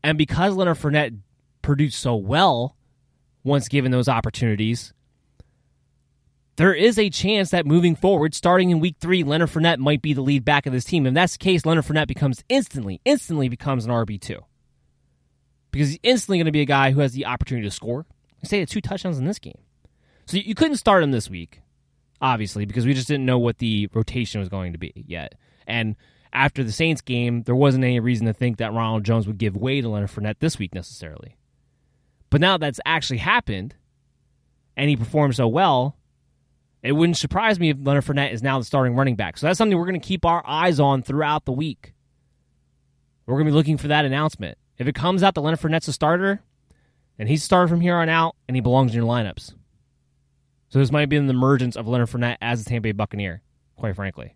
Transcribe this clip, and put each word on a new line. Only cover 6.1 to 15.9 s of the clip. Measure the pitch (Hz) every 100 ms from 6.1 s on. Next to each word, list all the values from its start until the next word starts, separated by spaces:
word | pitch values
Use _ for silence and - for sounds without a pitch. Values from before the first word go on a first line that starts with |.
| _ _ _ _
there | - 175
is | 165 214 220
a | 214
chance | - 185 214 190
that | 123 123
moving | 160 175 160
forward, | 185 190 156
starting | - 175 180 180
in | 170
week | 160 151
three, | 165 185
Leonard | 143 151 170
Fournette | 165 165 156
might | 131 147
be | 156
the | 139
lead | 131 143
back | 120 143 139
of |
this | 127
team. | - 175
If | 131
that's | 135 180
the | -
case, | 190 180 156
Leonard | 165
Fournette | - 156 151
becomes | 135 143 123 -
instantly, | 262 214 139 101 92
instantly | - 285 - 160 131
becomes | 120 143 131
an | 113
R | 120
B | 110 104
two. | - - - _ _ _ _ _ _ _ _ _ _ _ _
Because | 139
he's | 143